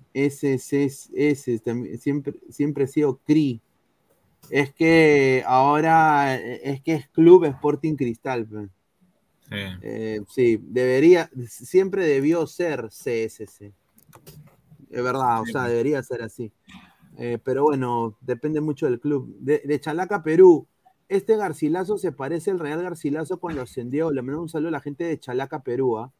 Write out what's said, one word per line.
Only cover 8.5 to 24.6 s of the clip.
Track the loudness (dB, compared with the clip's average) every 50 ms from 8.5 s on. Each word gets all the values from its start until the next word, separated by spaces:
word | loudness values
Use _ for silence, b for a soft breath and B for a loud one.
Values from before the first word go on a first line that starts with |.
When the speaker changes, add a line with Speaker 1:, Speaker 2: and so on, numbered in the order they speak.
| -10 -14 -14 -14 _ _ _ _ _ _ _ _ _ _ _ _ _ _ _
Speaker 2:
Sí. | -12 -10 -10 -10 -10 -12 -12
Speaker 1:
Eh, | -12 -12 -10 -8 -8 -8 -8 -8 -10 -8
sí, | -2 2 2 2 2 0
debería, | -2 -4 -4 -2 0 2 2 4 6 8 6 6 4 -2 -8 -14 -14 -14
siempre | -14 -18 -8 0 2 2 2 2 0 -2 0
debió | 0 0 2 2 0 0 0 -2 -4
ser | -4 -4 -4 -4 -4 -4 -8 -10
C | -12 -10 -8 -6 -4 -4 -4
S | -6 -8 -12 -18 -18
C. | -18 -20 -20 -20 -20 _ _ _ _ _ _ _ -20 -20 _ -20 -20 -20 -20 -20 _ _ _ _ -20 _ -20 -12
Es | -6 -4 -2
verdad, | -2 -2 0 0 0 0 0
o | -2
Speaker 2:
Sí, | -4 -4
Speaker 1:
sea, | -4
Speaker 2:
pues. | -2 0
Speaker 1:
debería | 0 0 0 0 0 -2 -4
ser | -6 -8 -10 -10
así. | -12 -10 -12 -12 -12 _ _ _ B B B B B B B B _ _ -10 -8
Eh, | -6 -6 -6
pero | -4 -4 -2 2 2
bueno, | 2 2 0 -2 -2 -2 -4 -4 -6 -8 _
depende | -8 -8 -8 -6 -4 -4 -4 -2
mucho | -4 -4 -4 -2 -2 -2
del | -2 -2
club. | -2 -4 -4 -4 -4 -8 -16 -10
De, | -4 -2 -2 -2 0
de | -2 -4 -4
Chalaca, | -4 -4 -6 -4 -4 -4 -4 -4 -2
Perú, | 0 6 8 10 10 8 6 2 _ _ _ _ _ _ _ _ -4
este | -4 -2 0 0 0 0
Garcilaso | 0 -4 -6 -4 -2 -2 -2 -2 -2 -4 -4 -4
se | -4 -6
parece | -6 -6 -8 -6 -6 -6 -4 -4
al | -4 -4
Real | -4 -6 -6 -6
Garcilaso | -6 -8 -8 -6 -6 -4 -4 -4 -4 -6 -8 -8
cuando | -8 -8 -8 -8
ascendió. | -10 -10 -10 -10 -10 -6 -4 -2 -2 -2
Le | -2 -4 -4
mando | -6 -8 -8
un | -8 -8
saludo | -6 -6